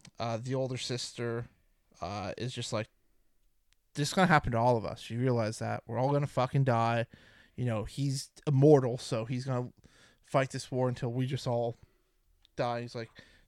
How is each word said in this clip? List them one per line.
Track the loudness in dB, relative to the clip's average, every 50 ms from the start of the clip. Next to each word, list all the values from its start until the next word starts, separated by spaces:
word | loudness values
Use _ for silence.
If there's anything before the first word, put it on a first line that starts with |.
| _ -20 _ -8
uh, | -6 -4 -4
the | -6 -4 -4 -4
older | -2 -2 -4 -4
sister, | -6 -6 -6 -6 -6 -6 -8 -8 -6 -6 -4 -4 -4 -6 -10 _ _ _ _ _ _ _ _ _ -10
uh, | -10 -8 -6 -6 -6 -8 -6
is | -6 -8 -8 -6
just | -8 -8 -4 -4
like, | -6 -6 -6 _ _ _ _ _ _ _ _ _ _ _ _ _ _ _ _ _ _ _ _ -6
"This | -4 -4 -2
is | 2
gonna | 2 4 6
happen | 6 4 4 2 0
to | 2
all | 4 4 4
of | 2 0
us. | -4 -8 -10 -12 -8
You | -6 -2
realize | 0 2 2 2 0 -2 -4 -4
that? | -6 -6 -6 -6 -8
We're | -8 -4 -2
all | 0 2 2
gonna | 0 0
fucking | 0 -2 -2 -2 0 2 2 4
die. | 4 4 4 4 2 2 0 -2 -4 -6 -20 -20 -20 -20 -20 -20 _ _
You | -4 -2
know, | -2 -2 -2 -4
he's | -6 -6 -4 -2 -2 -2 -4 -6 -10 _ -10 -4
immortal, | 0 4 8 10 10 10 10 8 4 -2 -4
so | -6 -4 -4 -4 -4
he's | -4 -6 -6 -4
gonna | -4 -4 -4 -4 -6 -10 _ _ -20 _ -20 -20 -20 _ _ _
fight | _ 0 0 0 2
this | -4 -10 -10 -6
war | -2 0 0 0
until | 0 -2 -4 -4 -2
we | -2 -4
just | -2 -4 -4 -4
all | -2 -2 -2 -2 -2 -4 _ -16 _ _ _ _ _ _ _ _ _ _ _ _ _ _
die." | -4 -4 -2 -2 -4 -6
He's | -8 -10
like, | -10 -12 -12 _ -20 -20 -20 -20 -20 _